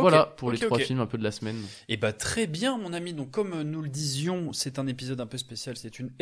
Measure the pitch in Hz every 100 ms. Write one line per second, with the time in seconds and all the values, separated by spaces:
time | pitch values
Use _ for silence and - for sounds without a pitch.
0 | 190 156 - - 123 113 113 120 135 131
1 | 107 113 107 - 107 113 101 - - 110
2 | 110 107 - 226 208 156 254 247 185 175
3 | 175 156 131 214 196 165 151 156 151 139
4 | 151 135 165 185 165 - 139 131 135 127
5 | 127 131 117 127 - 117 - 120 117 -
6 | 127 -